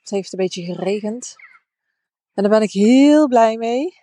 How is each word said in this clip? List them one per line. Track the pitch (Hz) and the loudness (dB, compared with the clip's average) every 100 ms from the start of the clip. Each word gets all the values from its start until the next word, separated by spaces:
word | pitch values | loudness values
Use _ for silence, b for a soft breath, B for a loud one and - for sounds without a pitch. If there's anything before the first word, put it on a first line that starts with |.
Het | - | -8
heeft | 202 185 | -8 -8
een | 185 | -6
beetje | 185 - | -6 -6
geregend. | 175 170 180 208 208 240 - - - _ _ _ _ _ _ _ _ | -12 -8 -6 -6 -8 -12 -16 -20 -20 _ _ _ _ _ _ _ _
En | - | -4
daar | 202 | 0
ben | 220 | 2
ik | 214 | 0
heel | 196 214 254 285 302 294 | 0 4 6 6 4 4
blij | 240 226 226 | 2 2 0
mee. | 226 240 330 _ | -4 -4 -6 _